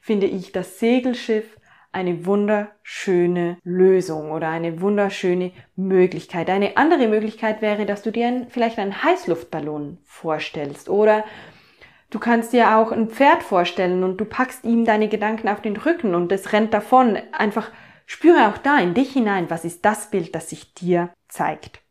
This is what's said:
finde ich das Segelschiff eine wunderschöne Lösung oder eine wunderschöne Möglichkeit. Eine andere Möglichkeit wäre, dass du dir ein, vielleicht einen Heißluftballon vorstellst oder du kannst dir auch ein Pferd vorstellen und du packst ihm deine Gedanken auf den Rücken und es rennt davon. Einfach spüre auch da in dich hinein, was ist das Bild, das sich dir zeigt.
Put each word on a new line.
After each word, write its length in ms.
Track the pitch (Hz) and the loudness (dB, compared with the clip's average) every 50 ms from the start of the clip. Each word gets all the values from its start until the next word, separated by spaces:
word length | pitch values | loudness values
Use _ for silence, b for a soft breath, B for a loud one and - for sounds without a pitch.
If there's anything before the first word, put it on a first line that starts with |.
finde 240 | _ - 220 202 190 | _ 0 0 0 2
ich 280 | 196 - 190 180 - _ | 0 -2 -4 -10 -6 _
das 260 | 190 180 - - - | -6 -6 -6 -8 -2
Segelschiff 800 | - 226 240 262 247 254 240 240 - - 220 214 214 - - _ b b b b b b _ | 2 2 2 2 2 0 -4 -4 -4 -2 -2 -2 -2 -6 -16 _ b b b b b b _
eine 340 | 185 185 180 175 165 165 | -6 -4 -4 -4 -4 -2
wunderschöne 1300 | 185 202 202 208 208 214 208 208 208 - _ _ - - - - - 185 175 175 175 180 175 175 170 175 175 _ | -2 0 0 2 2 0 0 -2 -6 -12 _ _ -18 -16 -10 -2 0 2 2 2 2 2 0 -2 -4 -4 -8 _
Lösung 680 | 180 175 180 185 190 190 185 180 160 160 156 151 151 | -6 2 4 6 6 6 4 2 0 -6 -8 -6 -6
oder 200 | 156 160 160 160 | -6 -4 -4 -4
eine 320 | 160 165 165 170 165 165 180 | -4 -2 -4 -4 -6 -2 -2
wunderschöne 720 | 202 208 208 202 196 196 - - 185 180 180 180 180 180 b b b b | 0 0 2 0 0 -2 -2 -2 0 0 0 -2 -6 -8 b b b b
Möglichkeit. 760 | - 185 190 190 185 180 185 180 170 - - - 180 165 170 | -6 -4 0 4 4 4 4 2 -4 -12 -8 -6 -6 -2 -2
Eine 260 | 185 196 202 196 - | 0 0 0 0 2
andere 320 | - 269 302 349 302 254 220 | 2 2 4 4 2 2 2
Möglichkeit 540 | 214 214 214 220 214 - - 220 214 220 220 | 2 0 -2 -2 -8 -4 -4 -4 -4 -2 -2
wäre, 240 | 214 208 208 214 | -2 -2 -2 -2
dass 160 | 202 202 202 - | -4 -4 -6 -6
du 100 | 226 208 | -6 -4
dir 140 | 226 233 | -2 -2
ein, 240 | 240 247 254 247 - | -2 -2 -4 -6 -8
vielleicht 280 | - 247 233 233 226 - | -4 -2 -2 -2 -2 -4
einen 240 | 202 196 196 - - | -6 -6 -6 -2 0
Heißluftballon 920 | 294 359 359 - - 170 170 - - - 160 147 151 151 151 147 143 170 - _ | 0 0 0 0 -4 -4 -4 -4 -10 -10 -8 -8 -8 -8 -8 -10 -10 -12 -16 _
vorstellst 880 | _ - - - 165 156 151 151 - - 165 147 143 143 - - - | _ -20 -10 -6 -4 -4 -4 -4 -8 -8 -8 -8 -8 -10 -12 -6 -2
oder 340 | - 202 214 220 214 214 214 B B B B B B B B B B B B B B B B B | 2 4 4 4 4 2 0 B B B B B B B B B B B B B B B B B
du 80 | - 220 | -10 -6
kannst 340 | - 233 240 226 226 226 - | 0 0 0 0 0 0 2
dir 240 | 247 226 202 220 | 4 4 6 6
auch 160 | 220 220 220 226 | 4 4 2 0
ein 160 | 226 226 220 | -2 -2 -4
Pferd 340 | - - 277 277 320 - - | 0 2 4 4 4 4 0
vorstellen 600 | - 214 180 175 175 - - 190 180 180 185 185 | 0 0 0 0 0 -2 -2 -2 0 0 0 0
und 140 | 185 185 185 | -2 -2 -4
du 80 | 220 | -6
packst 380 | 208 - - 254 254 - - _ | -8 -2 -4 -4 -4 -4 -10 _
ihm 200 | 220 233 233 226 | 0 2 2 4
deine 240 | 226 214 214 214 208 | 2 2 2 2 0
Gedanken 400 | 214 208 208 214 220 220 - 208 | -2 -2 -2 -4 -4 -4 -4 -4
auf 140 | 208 208 - | -4 -2 -4
den 140 | 226 202 | -6 -6
Rücken 380 | 202 - 294 339 330 - 214 170 | -4 -2 -2 -2 0 0 0 0
und 160 | 175 175 170 196 | 0 0 0 -2
es 200 | 190 190 - - | -4 -4 -2 0
rennt 220 | 208 220 220 226 | 0 2 2 0
davon. 420 | 208 208 - 254 254 262 240 202 - - - - | -2 0 4 4 4 6 4 2 0 -4 -10 -4
Einfach 380 | - 214 214 202 226 214 - B B B B B B B | -2 -2 -2 -2 -4 -8 -8 B B B B B B B
spüre 440 | _ - - - 311 349 311 247 208 | _ -18 2 4 6 6 8 6 4
auch 100 | 202 - | 2 0
da 200 | - 277 285 285 | 0 2 2 2
in 140 | 180 175 175 | 2 2 2
dich 220 | 220 269 269 - | 0 0 0 0
hinein, 340 | 277 233 208 202 190 170 160 | 0 0 0 0 -2 -2 -4
was 160 | 170 165 - | -6 -6 -6
ist 220 | 170 165 - - | -10 -10 0 0
das 240 | 208 214 214 - - | 0 0 0 -8 -6
Bild, 240 | - 196 170 165 - | -4 -4 -4 -4 -8
das 160 | 165 156 - | -10 -10 -10
sich 240 | - - - _ _ | -14 -16 -16 _ _
dir 360 | - - 175 180 170 175 175 - _ _ _ | -10 -2 0 2 2 2 -2 -6 _ _ _
zeigt. 520 | - - 160 - 156 - - - _ - _ _ | -6 -4 -4 -4 -4 -6 -12 -20 _ -20 _ _